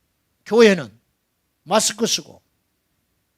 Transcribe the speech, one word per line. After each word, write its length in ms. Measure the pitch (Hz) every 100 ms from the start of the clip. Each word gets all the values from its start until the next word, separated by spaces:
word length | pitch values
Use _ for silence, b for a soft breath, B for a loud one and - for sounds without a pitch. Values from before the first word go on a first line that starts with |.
| _ _ _ _ -
교회는 440 | 214 220 185 117 - _ _ _ _ _ _
마스크 420 | 147 208 - 214 226
쓰고 340 | - - - _ _ _ _ _ _ _ _ _